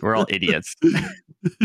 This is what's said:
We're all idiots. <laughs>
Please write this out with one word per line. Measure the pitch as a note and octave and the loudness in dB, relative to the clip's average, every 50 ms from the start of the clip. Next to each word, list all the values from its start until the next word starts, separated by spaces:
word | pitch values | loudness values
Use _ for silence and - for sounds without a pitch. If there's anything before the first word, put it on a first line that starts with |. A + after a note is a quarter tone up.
We're | - G#2+ A2 | 0 0 2
all | A2 G2 - | 2 0 0
idiots. | G2 F#2 F#2 - D#2+ D#2 - - - - | 0 -2 0 0 0 -2 -2 -8 -6 0
<laughs> | D#3 E3 - D#3 - - - - _ _ - _ F#3+ E3+ - - | 2 2 2 2 -4 -4 -10 -16 _ _ -14 _ -6 -6 -2 0